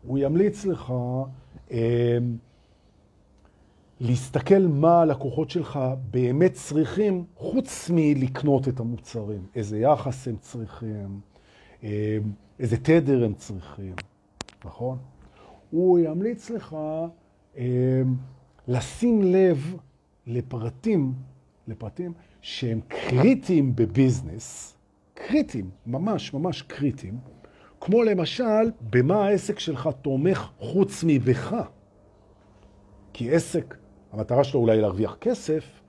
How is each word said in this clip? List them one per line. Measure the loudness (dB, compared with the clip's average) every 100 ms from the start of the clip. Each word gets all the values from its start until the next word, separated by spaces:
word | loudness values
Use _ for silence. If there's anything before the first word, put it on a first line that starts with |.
הוא | -2 0
ימליץ | 2 4 2 2
לך, | -4 -4 -4 -4 -2 -4 -6 -12 -20 -20 -8
אמ, | -2 2 2 2 2 0 -4 _ _ _ _ _ _ _ _ _ _ _ _ _ _ _ _
להסתכל | -2 -2 0 -6 4 4 6
מה | 4 6 6
הלקוחות | 4 2 -2 -4 -2
שלך | -4 -4 -4 -4 -4 -4
באמת | 0 0 4 2
צריכים, | 2 -4 -2 0 0 0 0 -6 -10
חוץ | -4 -4 -4 -10 0
מלקנות | 2 4 2 0 0 2 2 2
את | -4
המוצרים. | -6 -6 -10 -10 -8 -8 -8
איזה | -8 -4 0
יחס | 2 2 0 -8 -8
הם | -10
צריכים, | -10 -12 -12 -10 -10 -10 -10 -12 -16 _ _ _ -20 -16
אמ, | -6 -4 -2 -2 -4 -8 _ _
איזה | -2 0
תדר | 4 4 4 2
הם | 2
צריכים, | -2 -10 -12 -12 -14 -12 -12 -16 _ _ _ -16 -14
נכון? | -18 -8 -6 -6 -12 _ -20 _ -20 -20 _
הוא | 2 6 6
ימליץ | 4 0 -4 -6 -8
לך, | -10 -8 -8 -6 -6 -8 -10 _ _ _ -8
אמ, | -2 2 2 2 2 -2 -6 -20 _ _ -4
לשים | -2 -4 -2 2 4
לב | 4 6 4 4 -2 -10 -16 _ _ _ -8
לפרטים, | -6 -6 -6 -6 -4 0 2 0 -4 -10 -20 _ _ -14
לפרטים | -12 -12 -10 -10 -10 _ _
שהם | -14 -6 -4 -4 -6
קריטיים | -8 0 4 6 4 2 2 2 2
בביזנס, | 0 4 4 2 -4 -12 -14 -16 -20 _ _ _ _
קריטיים, | -18 -2 0 0 -6 -10 -12 -8
ממש, | -4 -2 -4 -4
ממש | -4 -4 -6
קריטיים, | -10 -4 -4 -4 -8 -12 -14 -20 -20 -20 -20 _
כמו | 0 2
למשל, | 4 2 -2 -2 0 2 2 -2 0
במה | 2 4 4 4
העסק | 2 0 -6
שלך | -6 -4 -4 -4
תומך | -2 0 2 0 -4 -12
חוץ | -4 0 0 0 2
מבך. | 2 4 0 0 -6 -6 -12 _ _ _ _ _ _ _ _ -20 -20 _ -20 -20
כי | -8 2
עסק, | 2 2 -4 -4 -16 -20 -20 _
המטרה | -8 0 2
שלו | 2 2
אולי | 4 4
להרוויח | 2 0 -4 -2
כסף | -2 -2 -2 -4 -6 -20